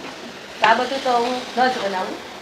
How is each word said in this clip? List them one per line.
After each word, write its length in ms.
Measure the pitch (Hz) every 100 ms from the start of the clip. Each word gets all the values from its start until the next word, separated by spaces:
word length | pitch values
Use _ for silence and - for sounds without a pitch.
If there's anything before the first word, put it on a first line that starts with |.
| - - - - - -
તો 60 | 214
આ 60 |
બધું 300 | 233 247 269
તો 60 | 254
હું 240 | 240 240
ન 340 | 254 254 233 254
જ 40 | 254 196
બનાવું. 520 | 190 202 - - -